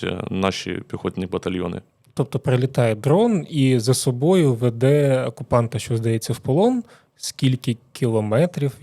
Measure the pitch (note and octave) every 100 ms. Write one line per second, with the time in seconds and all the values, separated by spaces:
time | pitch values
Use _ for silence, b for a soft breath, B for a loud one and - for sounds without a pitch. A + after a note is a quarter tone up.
0 | F#2+ F2+ - F#2+ F#2+ F2+ - F2+ - G2+
1 | F#2+ F#2 F#2 F#2 F#2 F#2 F2 F#2 - _
2 | _ - C#3 C3 - B2+ C3 C#3+ A#2+ G#2+
3 | C3+ E3+ A#3+ G3+ - D#3 C3 B2+ A2+ B2+
4 | C#3 B2 D3+ F#3+ D3 A#2 A#2+ A#2 C3 D3
5 | C#3 C3 B2 - B2+ B2 A#2 A#2+ - A#2
6 | A2+ A2+ - A2+ C3+ C#3 A3+ B3+ b b
7 | b _ - - C3+ B2+ - A#2 _ -
8 | A#2+ A2 G#2+ A2 F3 - C#3 -